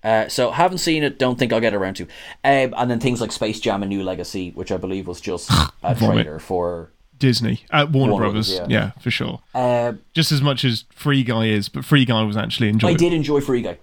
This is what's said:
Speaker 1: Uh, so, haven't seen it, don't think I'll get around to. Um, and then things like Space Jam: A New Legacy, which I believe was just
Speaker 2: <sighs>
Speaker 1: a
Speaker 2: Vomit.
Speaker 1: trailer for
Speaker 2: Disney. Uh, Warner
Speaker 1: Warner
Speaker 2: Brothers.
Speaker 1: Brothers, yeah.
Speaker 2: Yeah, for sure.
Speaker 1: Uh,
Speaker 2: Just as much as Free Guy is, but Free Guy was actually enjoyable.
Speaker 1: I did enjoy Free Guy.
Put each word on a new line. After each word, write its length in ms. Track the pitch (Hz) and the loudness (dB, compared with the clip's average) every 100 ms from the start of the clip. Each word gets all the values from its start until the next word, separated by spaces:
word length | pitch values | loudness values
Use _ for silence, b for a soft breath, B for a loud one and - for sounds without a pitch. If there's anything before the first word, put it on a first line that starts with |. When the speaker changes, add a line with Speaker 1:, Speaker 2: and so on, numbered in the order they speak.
Speaker 1:
Uh, 240 | 110 110 110 | 2 2 2
so, 220 | - 123 | 0 0
haven't 260 | 135 180 180 | 2 2 2
seen 260 | 170 156 | 0 0
it, 140 | 143 - | 0 0
don't 220 | 127 123 | 0 0
think 120 | 123 | 0
I'll 80 | 113 | 2
get 140 | 113 | 2
around 220 | 101 95 95 | 0 -4 -6
to. 80 | 85 B B B | -12 B B B
Um, 300 | 135 139 131 - | 2 2 2 0
and 140 | 123 | -2
then 80 | 117 | 0
things 200 | 131 117 | 0 -2
like 120 | 110 | -4
Space 280 | - 110 110 | -4 -4 -2
Jam: 220 | 117 98 | -2 -2
A 40 | 101 | -2
New 180 | 98 | -4
Legacy, 480 | 92 90 87 98 90 | -4 -6 -6 -6 -8
which 200 | 80 92 | -8 -6
I 60 | 92 | -4
believe 300 | 92 95 92 | -4 -6 -6
was 120 | 85 | -10
just 300 | - 87 - | -6 -8 0
Speaker 2:
<sighs> 340 | 87 78 - | 0 0 -4
Speaker 1:
a 120 | - 113 | -4 2
Speaker 2:
Vomit. 280 | 110 107 78 | 2 2 0
Speaker 1:
trailer 140 | 78 | -6
for 520 | - 92 87 87 82 _ _ _ | -4 -2 -2 -4 -12 _ _ _
Speaker 2:
Disney. 460 | 135 113 113 117 - | 2 2 0 -4 -2
Uh, 160 | 151 147 | 0 2
Warner 200 | 139 131 | 2 2
Speaker 1:
Warner 120 | 101 107 | 2 0
Speaker 2:
Brothers. 260 | 104 101 92 | 0 -2 -4
Speaker 1:
Brothers, 160 | 90 | 0
yeah. 60 | 113 | 0
Speaker 2:
Yeah, 220 | 104 - | 0 -6
for 80 | - | -6
sure. 300 | - - - _ 127 | -4 -6 -8 _ -2
Speaker 1:
Uh, 380 | 123 120 120 110 _ | 0 2 0 -4 _
Speaker 2:
Just 180 | - 160 | -2 0
as 100 | 147 | 2
much 220 | 143 131 | 2 2
as 220 | 131 110 - | 0 -2 -8
Free 300 | - 147 139 | -6 0 2
Guy 240 | 123 113 110 | 2 2 2
is, 200 | 107 101 | 2 0
but 160 | 139 | -8
Free 220 | 131 147 123 | 2 4 4
Guy 180 | 117 | 2
was 140 | 110 107 | 0 -2
actually 320 | 135 - 113 | -4 -2 0
enjoyable. 240 | 107 - | 2 2
Speaker 1:
I 40 | 160 | 4
did 140 | 170 | 2
enjoy 300 | 170 139 147 | 2 0 0
Free 220 | 143 123 | 2 0
Guy. 160 | 107 87 | -2 -10